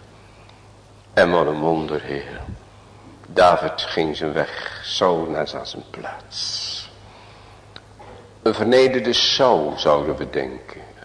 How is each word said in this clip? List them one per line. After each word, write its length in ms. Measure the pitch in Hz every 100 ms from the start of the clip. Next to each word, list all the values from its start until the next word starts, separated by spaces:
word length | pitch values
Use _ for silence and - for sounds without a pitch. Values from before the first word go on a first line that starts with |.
| - - - - - - - - - - -
En 180 | 107 87
wat 160 | 87 76
een 140 | 76
wonder, 420 | 80 80 78 76
Heer. 380 | 71 69 67 - - - - - - - - - -
David 560 | 87 90 82 78 -
ging 340 | - - 80 76
zijn 160 | 80
weg, 480 | 78 73 - - -
Saul 420 | - - 92 82 82
naar 180 | 76 73
zijn 360 | 67 - - -
plaats. 800 | 58 - - - - - - - - - - - - - - - - - - - - - - - -
Een 120 | 110
vernederde 580 | 104 110 127 131 127 113
Saul, 600 | 117 - - 131 92 76 -
zouden 400 | 80 73 73 71
we 140 | 67
denken. 500 | 71 65 62 - - - -